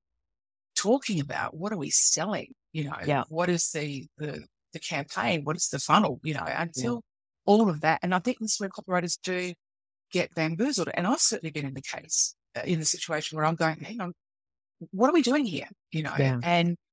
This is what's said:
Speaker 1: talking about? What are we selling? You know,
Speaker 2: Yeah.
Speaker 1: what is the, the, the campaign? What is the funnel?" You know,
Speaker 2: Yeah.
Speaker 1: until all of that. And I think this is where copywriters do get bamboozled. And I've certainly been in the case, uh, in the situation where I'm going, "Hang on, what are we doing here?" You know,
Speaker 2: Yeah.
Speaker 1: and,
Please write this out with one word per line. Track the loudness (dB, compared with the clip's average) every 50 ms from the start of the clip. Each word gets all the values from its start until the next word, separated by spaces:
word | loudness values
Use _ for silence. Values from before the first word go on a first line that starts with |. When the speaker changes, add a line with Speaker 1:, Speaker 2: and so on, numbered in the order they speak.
| _ _ _ _ _ _ _ _ _ _ _ _ _ _ -4
Speaker 1:
talking | -2 2 2 2 2 2 0 -2 -2
about? | -2 -2 -4 -4 -4 -4 -6
What | -6 -6 -6 -4
are | -4
we | -4 0
selling? | 2 2 4 4 2 2 0 0 -2 -4 -4 -8 -14 _ _ _ -6
You | -6 -4
know, | -4 -6 -4 -2
Speaker 2:
Yeah. | 0 0 0 0 -2
Speaker 1:
what | -2 0 2 2
is | 2 2 0 -2
the, | -2 -4 -4 -4 -6 -8 -10 -12 _ -10
the, | -8 -8 -8 -8 -12 -16 _ _ _ _ -14
the | -12
campaign? | -8 -6 -4 -4 -4 -4 -4 -2 0 0 0 0 0
What | -2 -2 -2
is | -2 -2
the | -2 -2
funnel?" | 2 4 4 6 6 4 0 -2 -4
You | -4 -4
know, | -2 -2 -2
Speaker 2:
Yeah. | -2 -2
Speaker 1:
until | -4 -4 -4 -4 -2 -2 -2 -4 -6 _ _ _ _ _ _ _ 4
all | 6 6 6 6 4
of | 2 2
that. | 2 2 2 2 2
And | 0 0
I | 0
think | 0 -2 -4 -4
this | -4 -4 -4
is | -4
where | -4 -6
copywriters | -8 -10 -6 -2 -2 0 0 -2 -4 -6 -4
do | -4 -2 -2 -2 -4 -6 _ _ _ _ _ _ _ _ _ _ _
get | -2 0 0 0 0
bamboozled. | -2 0 0 0 0 0 0 0 0 -2 -2 -2
And | -2 0 0
I've | 2 2
certainly | 2 2 0 0 -4 -6
been | -6 -6 -6
in | -6 -6
the | -8
case, | -10 -10 -10 -10 -8 -4 0 0 0 0 -2 _ _ _ -8
uh, | -6 -2
in | -2 -2 0
the | 0
situation | 0 -2 -2 -4 -4 -4 -4 -4 -4 -2 0
where | 2
I'm | 2 2
going, | 2 2 0 0 -2
"Hang | -8 -10 -8 -8
on, | -8 -8 -8 _ _ _ _ _ _ _ _ _ _ _ _ -20 -16 -6
what | 0 2 4 6
are | 6
we | 6 4
doing | 4 4 2 2
here?" | 0 -2 -4 -6 -8 -14 _ _ _
You | -4 -4 -4
know, | -2 0 2
Speaker 2:
Yeah. | 2 2 2 2 2
Speaker 1:
and, | 2 4 4 4 2 0 -2 _ _